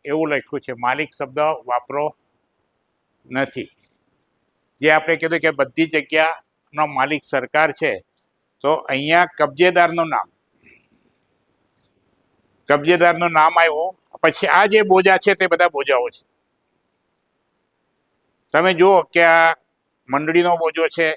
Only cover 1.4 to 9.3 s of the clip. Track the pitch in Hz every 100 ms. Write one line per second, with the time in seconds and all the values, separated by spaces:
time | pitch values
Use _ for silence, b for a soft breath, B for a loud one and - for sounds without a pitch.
1.4 | 151 139 123 123 - 139 151 _ _ _
2.4 | _ _ _ _ _ _ _ _ _ 127
3.4 | 131 127 - _ _ _ _ _ _ _
4.4 | _ _ _ _ 147 156 156 160 160 170
5.4 | 160 143 131 156 160 156 135 156 156 165
6.4 | _ _ _ 147 151 135 139 151 - 135
7.4 | 123 151 156 - 156 95 _ _ _ _
8.4 | _ _ 139 156 - 135 147 170 170